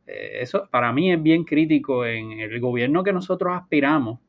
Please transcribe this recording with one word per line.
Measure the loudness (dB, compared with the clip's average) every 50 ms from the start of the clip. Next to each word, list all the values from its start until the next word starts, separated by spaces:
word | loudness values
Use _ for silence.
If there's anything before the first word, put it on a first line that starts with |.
| _
Eh, | -16 -14 -12 -12 -10 -8 -8
eso | -8 -4 -4 -4 -4 -2
para | 0 0 2 2
mí | 2 2 2 2
es | 2 4
bien | 4 4 4 4 2
crítico | 0 2 2 2 4 2 2 2 0 -2 -2 0
en | -2 -4 -4 -6 -10
el | -10 -10 -8 -8 -6 -4
gobierno | -2 -2 0 0 0 2 0 2
que | 2 0 -2
nosotros | -2 -2 -4 -4 -2 -2 -2 -4
aspiramos. | -4 -4 0 0 2 4 4 2 2 0 -2 -6 -8 _